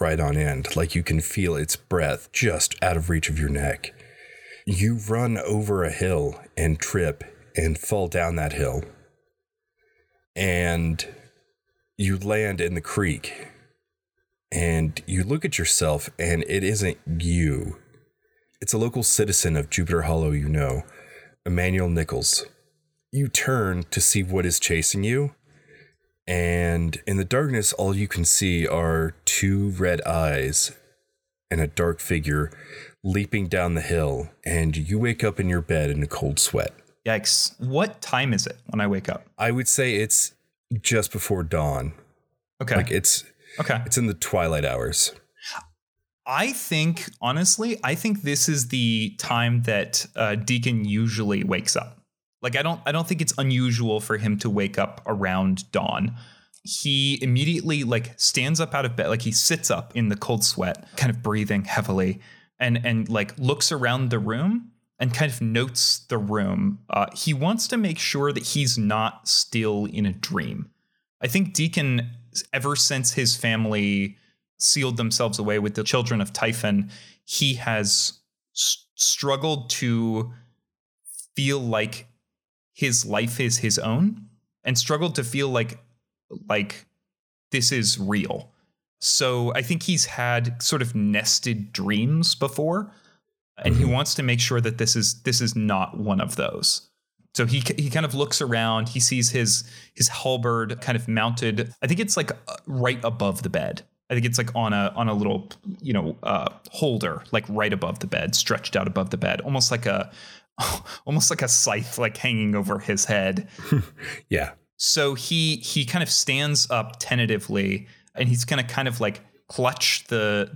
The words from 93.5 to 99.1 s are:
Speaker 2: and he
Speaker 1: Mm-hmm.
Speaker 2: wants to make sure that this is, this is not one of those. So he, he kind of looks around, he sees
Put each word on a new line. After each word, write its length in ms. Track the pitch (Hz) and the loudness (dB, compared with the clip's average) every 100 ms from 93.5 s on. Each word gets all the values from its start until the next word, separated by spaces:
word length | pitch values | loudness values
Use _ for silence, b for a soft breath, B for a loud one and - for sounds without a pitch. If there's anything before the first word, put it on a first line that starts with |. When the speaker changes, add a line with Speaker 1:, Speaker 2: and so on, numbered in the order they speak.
| - | -4
Speaker 2:
and 160 | 98 117 | 2 4
he 60 | |
Speaker 1:
Mm-hmm. 100 | 123 | 4
Speaker 2:
wants 220 | 127 147 | 4 2
to 80 | - | 0
make 180 | 127 120 | 2 2
sure 200 | - 120 | 2 2
that 180 | 113 117 | 0 0
this 180 | 113 117 | 0 2
is, 260 | 101 - | 0 0
this 180 | 131 120 | 0 0
is 140 | 117 117 | 0 0
not 420 | 104 95 92 - | 2 2 0 -2
one 220 | 104 98 | 0 0
of 160 | - - | 0 -2
those. 520 | 62 50 - - - _ _ _ _ | -4 0 0 -2 -6 _ _ _ _
So 120 | - 120 | 0 2
he, 160 | 131 120 - | 2 0 -2
he 140 | 143 | 0
kind 160 | 156 151 | 0 0
of 80 | |
looks 260 | 135 147 - | 0 0 0
around, 480 | 131 113 113 110 117 | 0 2 2 0 0
he 100 | 131 | 2
sees 300 | - | 2